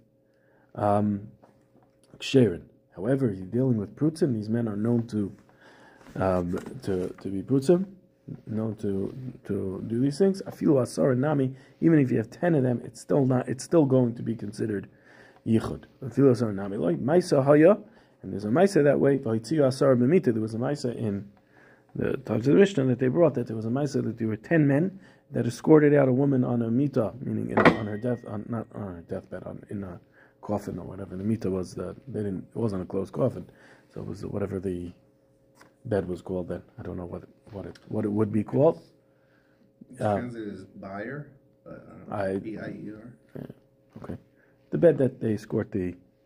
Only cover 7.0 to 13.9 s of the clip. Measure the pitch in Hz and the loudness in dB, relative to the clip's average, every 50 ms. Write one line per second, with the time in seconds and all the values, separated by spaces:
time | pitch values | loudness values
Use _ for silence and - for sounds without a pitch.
7 | 90 - - - - 95 98 95 92 - 131 139 131 139 175 175 190 - - - | -4 -6 -8 -10 -10 -8 -8 -6 -4 0 0 2 4 4 4 4 2 -2 -10 -16
8 | _ _ _ _ _ - - - - - 110 107 110 113 101 107 - 104 98 95 | _ _ _ _ _ -18 -18 -16 -12 -8 -6 -4 -4 -4 -6 -4 -4 -4 -2 -2
9 | 98 107 - 135 127 127 - - - - 101 98 98 95 95 104 - 107 110 117 | -4 -6 -6 -10 -12 -12 -14 -12 -8 -6 -4 -4 -4 -4 -6 -8 -6 -4 -2 0
10 | 131 143 143 - 202 196 190 196 - - - - - - 151 131 120 117 - - | 0 0 2 2 2 2 2 0 -4 -12 -8 0 2 4 4 4 4 0 0 0
11 | 156 147 127 123 131 151 151 143 135 131 135 - - - _ _ 156 165 165 151 | 2 2 2 2 2 2 2 2 0 0 -2 -6 -16 -20 _ _ 4 4 6 6
12 | 139 123 127 113 110 - - - - 175 170 143 127 123 123 117 - - - - | 4 4 2 0 -2 -2 -6 -2 0 2 2 4 4 2 0 0 -4 -8 -16 -12
13 | - - 175 151 135 127 131 123 - - 123 131 - - - 170 151 135 | -4 0 2 4 4 4 2 2 0 -2 -4 -8 -4 2 4 4 6 6